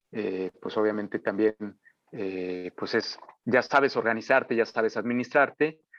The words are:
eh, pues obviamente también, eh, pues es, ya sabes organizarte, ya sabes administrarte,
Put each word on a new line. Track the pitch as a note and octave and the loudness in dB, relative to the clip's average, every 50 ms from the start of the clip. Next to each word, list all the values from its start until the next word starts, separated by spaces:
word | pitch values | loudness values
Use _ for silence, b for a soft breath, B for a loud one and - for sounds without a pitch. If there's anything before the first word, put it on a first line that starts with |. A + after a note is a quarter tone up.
| _ _ | _ _
eh, | - A2+ G#2 G2 F#2+ F#2 F#2+ F2+ - _ | -8 -6 -4 -4 -4 -4 -4 -6 -8 _
pues | - - - A2 | -10 -4 -2 0
obviamente | G#2+ G#2+ G#2 G#2+ G#2 G2+ - G#2+ | 2 2 0 0 -4 -4 -6 -4
también, | - A2+ G2+ G2+ A2 G#2+ G#2+ - G#2+ G#2 G2+ _ b b b _ _ _ | -4 -2 0 2 2 2 2 0 -6 -12 -12 _ b b b _ _ _
eh, | - B2+ G2+ F#2+ F#2+ F#2 F2+ F#2 F2+ F2+ F2+ F2+ - - | -10 -6 -6 -6 -4 -4 -6 -6 -6 -6 -8 -10 -8 -8
pues | - - - | -6 -2 -2
es, | A2+ G#2 - - - - - - _ _ | -2 -2 -2 -8 -14 -18 -20 -20 _ _
ya | - A#2+ B2+ A#2+ | 2 2 2 2
sabes | - - C#3+ C#3 C3 - A#2+ | 4 4 4 4 4 2 0
organizarte, | G#2+ A2+ A2+ A2 G#2+ - C3+ C3+ B2 - B2 | 0 0 -2 -2 0 2 2 2 2 2 0
ya | A2+ A2+ | 0 0
sabes | - - A#2 A2+ A2 - A#2 | 0 0 0 0 0 0 -2
administrarte, | G#2 A#2+ A#2+ B2 B2 - - D3+ C#3 C3 - - D3 D#3 D#3+ - _ _ B | -2 0 -2 -2 -2 2 4 4 4 4 2 0 0 0 0 -6 _ _ B